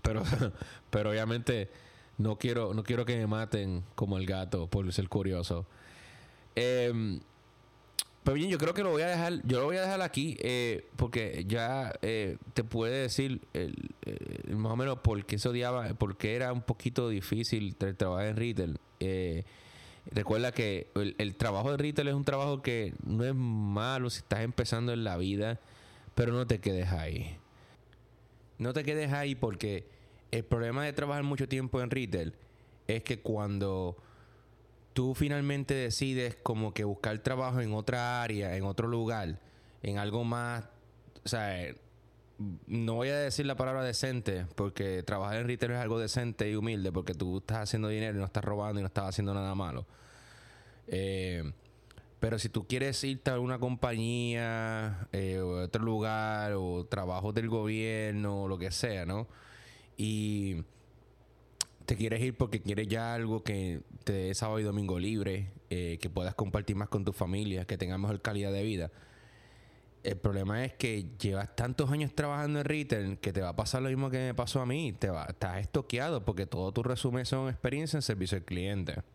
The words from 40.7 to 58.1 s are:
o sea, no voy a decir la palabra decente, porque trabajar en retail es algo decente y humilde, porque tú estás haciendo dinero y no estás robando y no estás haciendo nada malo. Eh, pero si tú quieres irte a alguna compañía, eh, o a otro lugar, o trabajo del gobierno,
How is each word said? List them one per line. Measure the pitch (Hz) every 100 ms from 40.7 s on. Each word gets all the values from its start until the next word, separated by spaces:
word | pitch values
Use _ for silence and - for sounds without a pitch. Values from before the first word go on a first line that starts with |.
| - - - - -
o | -
sea, | 117 104 92 82 - - - - - - - 104 85
no | - 117 113
voy | 113 131
a | 143
decir | 143 120
la | 143
palabra | 131 131 131
decente, | 127 117 135 123 107 92 90
porque | - 101 - 98 92
trabajar | - 101 101 110
en |
retail | 120 123 120
es | 123
algo | 113 113
decente | 110 127 120 107 104
y |
humilde, | 107 113 107 95
porque | 87 87
tú | 85 92 92
estás | - 110
haciendo | 104 110 107
dinero | 107 110 104
y |
no |
estás | 95 104
robando | 101 104 104 101
y |
no | 95
estás | - 95
haciendo | 95 101
nada | 101 95
malo. | 95 90 62 - - - - - - - - - - -
Eh, | 90 95 95 92 87 76 - - - - - - -
pero | 113 110
si | 113
tú | 110
quieres | 98 127 135 127
irte | 135 131 -
a |
alguna | 127 123 127
compañía, | 127 123 123 113 113 120 120 117 117 113 110 110 110 95 -
eh, | 98 95 92
o | 92 90
a |
otro | 90 113
lugar, | 113 110 107 110 110 107 107
o | 101 90 87 87
trabajo | - 92 90 104
del | 107 113
gobierno, | 113 107 110 110 110 107